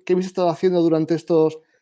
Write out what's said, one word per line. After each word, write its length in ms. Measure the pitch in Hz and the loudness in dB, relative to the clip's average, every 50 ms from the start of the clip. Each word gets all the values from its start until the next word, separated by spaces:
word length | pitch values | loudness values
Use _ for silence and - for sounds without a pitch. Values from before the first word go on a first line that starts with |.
| _ | _
qué 80 | - | -2
habéis 160 | 185 208 190 190 | -2 0 -2 -2
estado 220 | - 190 180 175 | -4 -2 -2 -2
haciendo 320 | 156 - - 185 180 175 | -2 0 -2 0 0 2
durante 340 | 165 170 160 156 160 151 170 | 2 2 2 0 0 -2 -4
estos 440 | 156 - - 170 160 156 156 156 156 - _ _ _ | -4 -2 0 2 2 2 2 -2 -6 -14 _ _ _